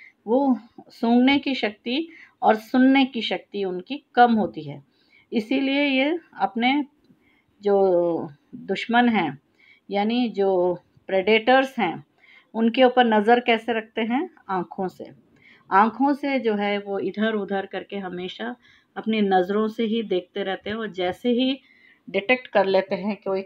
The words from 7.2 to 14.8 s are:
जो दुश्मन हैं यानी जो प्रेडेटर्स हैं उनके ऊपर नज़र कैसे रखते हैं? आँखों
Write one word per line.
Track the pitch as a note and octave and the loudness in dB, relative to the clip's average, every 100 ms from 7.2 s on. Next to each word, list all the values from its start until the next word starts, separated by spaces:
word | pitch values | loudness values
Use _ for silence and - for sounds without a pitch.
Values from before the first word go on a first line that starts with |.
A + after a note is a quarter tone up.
| _ _ _ _ | _ _ _ _
जो | G3+ G3 G3 F3 F3 D#3+ D#3 C#3+ _ - | 0 4 4 4 2 -2 -6 -14 _ -20
दुश्मन | - F#3+ - A#3 B3 | -8 -8 0 2 4
हैं | G#3+ D#3+ C#3 _ _ _ _ _ | 2 -2 -6 _ _ _ _ _
यानी | G3 G#3+ A#3+ B3 | -4 -2 0 -2
जो | F#3+ G3 F#3 F3+ F3 _ _ - | 0 0 2 0 -2 _ _ -4
प्रेडेटर्स | F#3+ F#3 A3 A3 B3+ C4+ - | -2 2 2 4 4 2 -2
हैं | F3+ D3 - _ _ _ _ A3 | -4 -6 -14 _ _ _ _ -2
उनके | A3+ A#3 | 0 4
ऊपर | B3+ B3+ A#3+ | 4 4 4
नज़र | G#3+ G#3 A#3+ | 4 4 2
कैसे | B3 A3+ A3+ | 4 0 0
रखते | A3+ G#3+ - | -4 -4 -6
हैं? | A3+ B3 F4+ _ - | -4 -4 -4 _ -8
आँखों | F#3+ E3+ - | -8 -6 -8